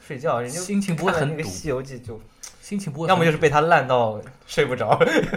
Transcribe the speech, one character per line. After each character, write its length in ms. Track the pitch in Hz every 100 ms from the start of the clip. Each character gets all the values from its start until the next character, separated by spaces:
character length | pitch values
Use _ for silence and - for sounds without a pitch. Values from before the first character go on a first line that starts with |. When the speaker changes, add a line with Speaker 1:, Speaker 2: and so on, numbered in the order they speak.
Speaker 1:
睡 160 | - 131
觉， 240 | 156 120
人 80 | 123
就 100 | 165
Speaker 2:
心 220 | 185 202
情 140 | 196 156
不 100 | 185
会 60 |
很 80 | -
赌。 60 | 143
Speaker 1:
看 20 |
了 60 | 156
那 60 |
个 60 | 110
《西 180 | 92 156
游 120 | 131
记》 180 | 139 123
就 160 | 110 107 - _ - -
Speaker 2:
心 200 | - 202
情 120 | 165
不 100 | 135
会 60 | 165
很 20 |
Speaker 1:
要 60 | 180
么 80 |
就 80 | 165
是 60 | 151
被 100 | 160
他 140 | 151
烂 260 | 160 160 127
到 320 | 127 113 104 - - -
睡 180 | - 135
不 100 | 123
着。 240 | 110 139 196 320 185